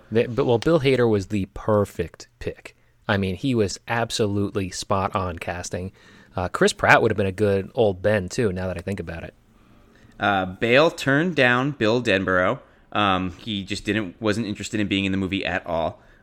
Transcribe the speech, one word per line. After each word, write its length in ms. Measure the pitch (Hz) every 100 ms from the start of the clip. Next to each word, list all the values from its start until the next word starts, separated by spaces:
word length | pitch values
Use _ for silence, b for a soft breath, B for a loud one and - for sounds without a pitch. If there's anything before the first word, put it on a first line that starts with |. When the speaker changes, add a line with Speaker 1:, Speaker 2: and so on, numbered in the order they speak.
| -
Speaker 1:
They, 140 | 110 123
but, 200 | 117 139
well, 120 | 117
Bill 220 | 156 165
Hader 280 | 135 127 117
was 200 | 104 92
the 180 | 104 92
perfect 720 | - - 104 101 - 82 - - -
pick. 360 | - - - _ _ _ -
I 100 | 101
mean, 180 | 95 90
he 180 | 139
was 260 | 120 98 - -
absolutely 840 | 117 117 - 107 101 101 104 90
spot 440 | - - 98 98 104
on 220 | 92 85
casting. 540 | - 87 87 90 92 - b b b -
Uh, 120 | 90
Chris 260 | - 196
Pratt 280 | - 98 139
would 100 | 113
have 60 | 104
been 100 | 98
a 40 |
good 380 | 92 104 98 95 -
old 260 | 107 92
Ben, 280 | 101 107 90
too, 220 | - 113
now 160 | 92 92
that 100 | 87
I 40 |
think 180 | 98 95
about 240 | 85 82
it. 100 | 85 - _ _ b b b b b b
Speaker 2:
Uh, 260 | 101 98 92
Bale 440 | 92 117 127 165
turned 460 | - - 139 180 147
down 360 | 123 123 139
Bill 300 | 143 107 123
Denborough. 580 | 117 95 95 92 95 135 b b b
Um, 400 | 104 101 92 92 -
he 260 | - 101
just 200 | 92 101
didn't, 360 | - 107 95 -
wasn't 260 | 110 104 104
interested 320 | 104 101 107
in 80 | 101
being 180 | 98 98
in 60 |
the 60 | 95
movie 280 | 92 95 -
at 200 | 92 -
all. 340 | 82 78 - b b